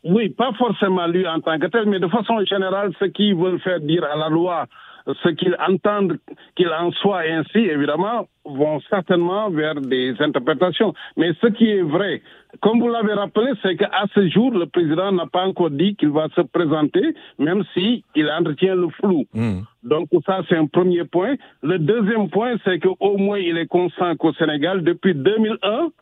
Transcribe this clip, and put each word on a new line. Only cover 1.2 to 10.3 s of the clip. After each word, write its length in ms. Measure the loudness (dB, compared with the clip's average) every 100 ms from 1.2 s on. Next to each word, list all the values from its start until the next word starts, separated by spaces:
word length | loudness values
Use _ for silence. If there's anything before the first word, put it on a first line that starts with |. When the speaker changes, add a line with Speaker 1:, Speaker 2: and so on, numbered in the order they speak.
| 0
Speaker 1:
en 120 | -2
tant 180 | -2 -2
que 80 | 0
tel, 220 | 0 0
mais 100 | 0
de 80 | 0
façon 320 | -2 0 0 0
générale, 480 | 0 -2 -2 -4 -2
ceux 80 | -4
qui 260 | 0 0
veulent 260 | 2 0 -2
faire 180 | -2 -4
dire 240 | 0 -2
à 120 | 0 -4
la 140 | 0
loi 380 | 0 0 -2 -6 -14 -20 -14 -10 -2
ce 60 | -2
qu'ils 260 | 0 -2 0 0
entendent 520 | 0 0 0 -2 -2 -10 -20 -14 -2
qu'il 140 | 0
en 220 | 0 -2
soit 300 | 0 0 0
ainsi, 360 | -2 -2 0 2
évidemment, 720 | 2 2 0 0 -2 -4 -6 _ -12
vont 340 | -2 0 0
certainement 680 | -2 -4 0 0 0 -2 -2
vers 320 | -2 -2 -4
des 320 | -2 -2 -2 0
interprétations. 720 | 0